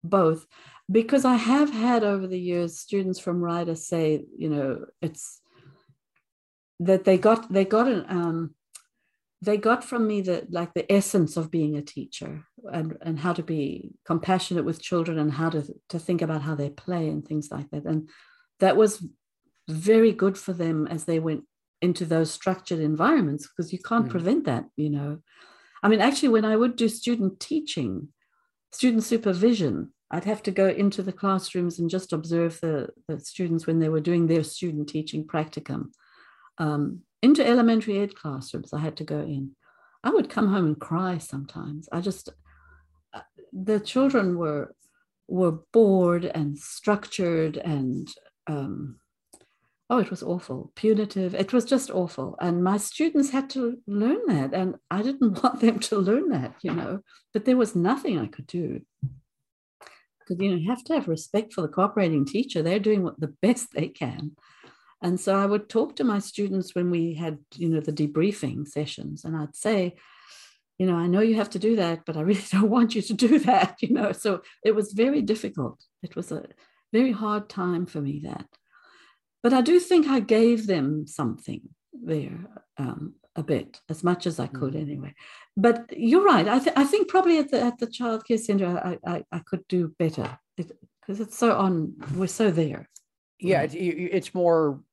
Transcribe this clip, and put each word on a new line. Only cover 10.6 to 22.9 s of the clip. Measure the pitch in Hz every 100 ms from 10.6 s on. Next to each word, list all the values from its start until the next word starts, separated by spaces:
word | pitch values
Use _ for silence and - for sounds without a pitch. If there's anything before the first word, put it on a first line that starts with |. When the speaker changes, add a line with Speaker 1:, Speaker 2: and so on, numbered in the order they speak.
| 170
Speaker 1:
the | - -
essence | 202 - 196 156 -
of | 160
being | 170 151 147
a |
teacher | 147 - 135 - 151 151 - _ 233
and, | 170 160 -
and | 165 156
how | 175
to | 170
be | 160 160 139 - - -
compassionate | - 170 - 185 - 175
with | 147 160
children | - 175 170 160
and | 151
how | 139 165
to, | 160 139 - _
to | 170
think | - 175
about | 160 156
how | 143
they | 147 143
play | 143 - 175 156
and | 151 147
things | 151 147
like | 147 143
that. | 151
And | 147 160 156 - _ _ _ _
that | 190 185
was | 214 - 165 _ _ _ _ _ -
very | 160 185 220 226
good | - 190 190
for | -
them | 175 165 160 151
as | 160
they | - 165
went | 160 156 - _ _ _
into | 180 175 165
those | 165 160
structured | - - 185 - 170
environments, | 156